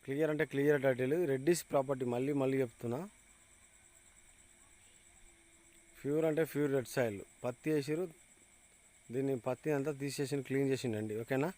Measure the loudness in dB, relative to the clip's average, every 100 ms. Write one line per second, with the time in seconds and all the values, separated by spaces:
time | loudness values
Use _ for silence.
0 | -4 0 0 0 0 2 4 4 2 2
1 | 0 0 0 0 2 0 0 -2 0 -2
2 | -2 0 0 0 2 2 -2 -4 -4 -4
3 | -6 -14 -20 -20 -20 -20 -20 -20 -20 -20
4 | -20 -20 -20 -20 -20 -20 -20 -20 -20 -20
5 | -20 -20 -20 -20 -20 -20 -20 -20 -20 -8
6 | -2 2 2 2 0 0 2 2 0 0
7 | 0 -2 -12 -8 -6 -4 -2 -2 0 -4
8 | -4 -10 -20 -20 -20 -20 _ _ _ _
9 | -8 -2 0 0 -2 -4 0 0 0 -4
10 | -6 -4 -2 -2 0 0 2 2 0 -2
11 | -2 -4 -2 0 0